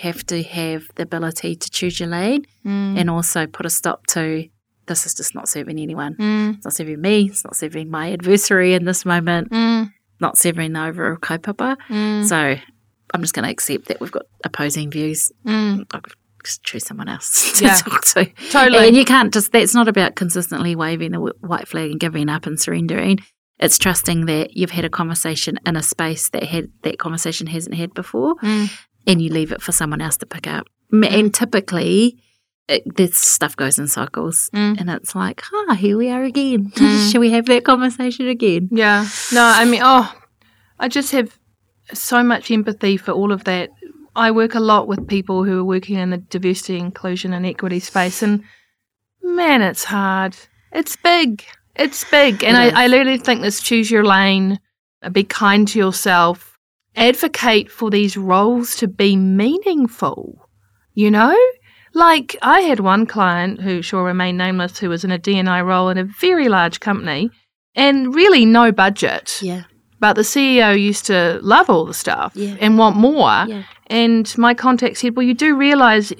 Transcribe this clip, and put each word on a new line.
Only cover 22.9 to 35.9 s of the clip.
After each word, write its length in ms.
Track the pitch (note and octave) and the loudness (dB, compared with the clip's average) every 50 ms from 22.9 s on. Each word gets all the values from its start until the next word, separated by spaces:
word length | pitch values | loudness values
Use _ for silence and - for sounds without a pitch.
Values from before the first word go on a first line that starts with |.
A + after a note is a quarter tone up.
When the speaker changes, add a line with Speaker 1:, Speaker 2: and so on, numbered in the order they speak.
| D#3+ D#3+ F3 F#3+ G3 G3 - _ _ _ _ _ _ _ | -2 -2 0 0 0 0 -2 _ _ _ _ _ _ _
Speaker 1:
It's 180 | E3 D#3+ - - | 0 0 0 2
trusting 480 | - F#3+ F3 - - - F3 E3 E3 | 0 0 0 -2 -2 -2 -2 -2 -2
that 300 | E3 D#3 D#3 D#3 - - | -2 -2 -2 -2 -4 -4
you've 140 | - F3+ F3 | -4 -4 -4
had 140 | F3 E3+ E3 | -4 -6 -6
a 40 | D#3+ | -4
conversation 680 | - - E3+ E3 E3+ - - E3 D#3 D3+ - E3 - - - | -4 -6 -4 -4 -4 -4 -4 -4 -4 -4 -6 -6 -6 -6 -4
in 80 | F3 E3 | -4 -4
a 60 | D#3+ | -2
space 460 | D3+ - - - E3 D#3+ D#3+ D#3+ - - | -4 -6 -4 -4 -4 -4 -4 -6 -6 -6
that 140 | - - - | -6 -6 -6
had, 220 | - E3+ E3 D#3 - _ _ | -4 -6 -6 -6 -8 _ _
that 160 | - D#3 - - | -8 -8 -6 -6
conversation 500 | - E3 E3 D#3+ - E3 D#3+ - E3+ D#3 | -8 -6 -6 -6 -6 -6 -8 -8 -8 -8
hasn't 260 | E3 E3 E3 - - | -8 -8 -8 -8 -8
had 180 | E3+ E3+ F3 - | -8 -8 -8 -10
before, 420 | - F#3 - - A3+ C4 D4+ E4+ | -12 -12 -8 -4 -4 -2 -2 -4
Speaker 2:
Mm. 340 | E4 A3+ G#3 G#3+ G#3+ G#3 G3+ - - - _ _ _ _ | -4 -4 -4 -2 -2 -4 -6 -8 -14 -20 _ _ _ _
Speaker 1:
and 140 | G#3 F#3 E3 | 0 0 2
you 80 | E3 D#3+ | 0 -2
leave 200 | D#3+ D#3+ D#3 D#3+ | -2 -2 -4 -4
it 80 | - - | -6 -10
for 100 | - - | -8 -4
someone 280 | E3+ - E3 D3+ D3+ D3+ | -2 -2 -2 -2 -2 -6
else 160 | D#3 D#3 - - | -4 -6 -6 -6
to 80 | - | -8
pick 200 | - - E3 - | -12 -14 -14 -10
up. 200 | D#3 D3+ D3+ - - _ _ _ _ | -8 -8 -10 -10 -12 _ _ _ _
M-, 100 | G#3+ G#3+ | 2 4
Speaker 2:
Mm. 100 | G#3+ - F#3+ G#3 | 4 4 2 2
Speaker 1:
and 160 | G#3+ G#3 G3+ | 2 2 0
typically, 840 | - B3 A#3 - F#3+ G3 - F#3+ E3+ C#3 - F3+ G3+ A3+ A#3+ A#3+ _ _ _ _ _ _ _ _ _ _ - | -2 -2 0 -2 -2 -2 -2 -4 -2 0 2 2 2 2 2 0 _ _ _ _ _ _ _ _ _ _ -4
it, 140 | D3 - - - - | -4 -4 -4 -4 0
this 220 | - F#3 E3+ - - | 0 0 2 2 0
stuff 380 | - - - - D#3+ D3 - | 0 0 0 0 -2 -4 -2
goes 220 | - C#3+ C3 A2 A2+ | -4 -2 -2 -2 -2
in 100 | C#3+ D3 | -2 -4
cycles, 600 | - A#2 A#2+ - - - D#3 D#3+ E3 - - - - | -4 -4 -6 -6 -6 -6 -6 -4 -4 -4 -6 -4 -2
Speaker 2:
Mm. 240 | G#3 G#3 G#3 G#3+ G3+ | -2 0 0 -2 -2
Speaker 1:
and 100 | F#3+ F3 | -4 -6
it's 240 | E3 - - - - | -6 -6 -8 -10 -8
like, 280 | F#3+ F#3+ F#3+ - - - - | -6 -6 -6 -8 -10 -14 -8
"Ah, 220 | F#4+ G#4 G#4 F4+ - | -8 -6 -2 -2 -2
here 220 | F3 G3 G3+ | 0 0 0